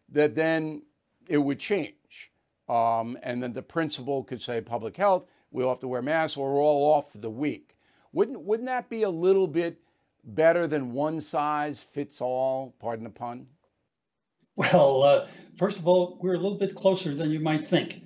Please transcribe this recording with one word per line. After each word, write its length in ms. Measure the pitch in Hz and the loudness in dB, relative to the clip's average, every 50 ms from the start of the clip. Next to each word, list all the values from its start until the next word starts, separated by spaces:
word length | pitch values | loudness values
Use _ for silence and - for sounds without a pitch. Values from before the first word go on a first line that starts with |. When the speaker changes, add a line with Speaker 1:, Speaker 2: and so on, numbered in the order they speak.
| _ _ | _ _
Speaker 1:
that 240 | 131 143 151 147 - | 2 2 4 4 2
then 480 | 147 160 160 160 160 160 156 156 147 - _ _ _ _ _ _ _ _ - | 2 0 2 2 0 0 -4 -8 -10 -14 _ _ _ _ _ _ _ _ 0
it 100 | - 147 | 2 2
would 200 | 143 139 139 - | 2 2 -2 -4
change. 720 | - - 208 190 143 - - _ _ _ - - - - _ _ _ _ _ _ _ | -4 -2 -2 -2 -2 -6 -10 _ _ _ -20 -20 -20 -20 _ _ _ _ _ _ _
Um, 520 | - 123 117 113 113 113 113 113 117 123 - - | -2 0 2 2 2 2 0 -2 -4 -8 -8 -8
and 200 | 131 123 123 127 | -6 -4 -4 -4
then 100 | 127 113 | -4 -6
the 100 | 131 - | -8 -12
principal 600 | - - 165 165 147 - - 123 135 139 135 117 | -6 -4 -4 -2 -2 -4 -8 -6 -4 -4 -4 -4
could 160 | - 131 113 | -6 -10 -10
say, 220 | - - 120 117 110 | -8 -6 -4 -6 -4
"Public 340 | - 117 117 110 110 87 | -4 -6 -6 -6 -8 -4
health, 300 | - 190 202 190 175 - - _ _ _ _ | 0 2 2 2 2 0 -6 _ _ _ _
we 120 | - 131 123 | -4 -2 0
all 60 | 131 | 0
have 120 | 127 - | -2 -2
to 80 | - 131 | -4 -6
wear 120 | 127 123 | -6 -4
masks, 380 | 120 139 160 165 165 151 - 139 | -2 0 0 0 0 -2 -4 -4
or 160 | 139 135 139 | -4 -2 0
we're 80 | 143 147 | 2 4
all 320 | 151 147 143 143 151 151 | 4 4 4 4 4 4
off 180 | 147 139 - - | 2 2 -2 -10
for 60 | 104 | -12
the 100 | 104 113 | -10 -10
week." 480 | 110 120 147 147 117 - - _ _ _ _ _ _ _ _ _ - | -6 -4 -4 -4 -4 -6 -10 _ _ _ _ _ _ _ _ _ -2
Wouldn't, 280 | 151 214 233 277 190 | 0 0 0 -2 -6
wouldn't 280 | 151 185 214 226 247 262 | -4 -2 -2 -2 -2 -4
that 200 | 254 247 - - | -4 -4 -4 -6
be 140 | 233 226 214 | -4 -2 -2
a 80 | 202 | -2
little 360 | 175 165 170 185 196 196 190 | 0 2 2 4 4 4 4
bit 360 | 170 143 165 175 170 170 - _ _ _ _ _ _ _ _ _ | 2 0 0 -2 -2 -4 -8 _ _ _ _ _ _ _ _ _
better 420 | 117 104 101 156 165 170 175 170 | -8 -2 4 4 4 4 4 2
than 280 | 156 147 147 135 123 117 | 0 -2 -2 -4 -4 -4
one 260 | 135 147 156 160 160 | -4 -2 -2 -4 -6
size 640 | - - - 156 147 147 151 147 147 151 147 - - | -8 -6 -4 -4 -2 -2 -2 -2 -4 -6 -8 -10 -14
fits 400 | - _ 143 143 - - - 127 | -12 _ -10 -10 -10 -8 -8 -6
all, 520 | 127 127 127 131 131 131 131 135 127 117 _ | -4 -2 -2 -2 -2 -2 -4 -6 -10 -14 _
pardon 260 | - 117 117 113 113 | -8 -6 -6 -6 -8
the 60 | 113 | -12
pun? 360 | 95 - 123 120 120 127 131 127 135 _ _ _ _ _ _ _ _ _ _ _ _ _ _ _ _ _ _ _ _ | -12 -12 -12 -10 -10 -12 -16 -20 _ _ _ _ _ _ _ _ _ _ _ _ _ _ _ _ _ _ _ _ _
Speaker 2:
Well, 460 | - 185 - - 170 147 139 135 131 139 | -2 2 4 6 6 6 6 6 6 6
uh, 240 | 143 143 131 - - - - - - - - | 6 6 4 2 -2 -10 -18 -20 -20 -4 -2
first 200 | 180 208 190 - | -2 -2 -2 -2
of 80 | 160 | 2
all, 320 | 170 180 185 175 175 - - 175 | 2 4 4 2 0 -4 -6 -4
we're 140 | 185 180 | -2 -2
a 20 | 165 | 0
little 180 | 170 202 202 | -2 -2 -2
bit 180 | - 202 190 - | -2 -4 -4 -4
closer 400 | - - 190 190 180 - 160 143 | 0 2 2 2 2 0 -4 -4
than 160 | 147 165 151 | -2 -2 -2
you 100 | 156 156 | -2 -2
might 280 | 156 160 156 151 - - | 0 0 0 -2 0 0
think. 320 | - - 110 - - - - | 0 0 0 -2 -8 -14 -18